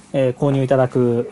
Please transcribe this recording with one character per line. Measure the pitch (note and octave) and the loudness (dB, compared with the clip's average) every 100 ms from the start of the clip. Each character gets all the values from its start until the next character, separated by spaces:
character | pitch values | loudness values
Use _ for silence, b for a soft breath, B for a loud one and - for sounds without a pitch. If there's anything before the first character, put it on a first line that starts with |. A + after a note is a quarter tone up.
| - | -8
え | C#3 C3 B2 | -2 -2 0
ー、 | |
購 | C#3+ | -2
入 | C#3 | 0
い | B2+ | 0
た | C3 | 0
だ | B2+ | 0
く、 | B2+ B2 A#2 A#2+ | 0 0 0 -4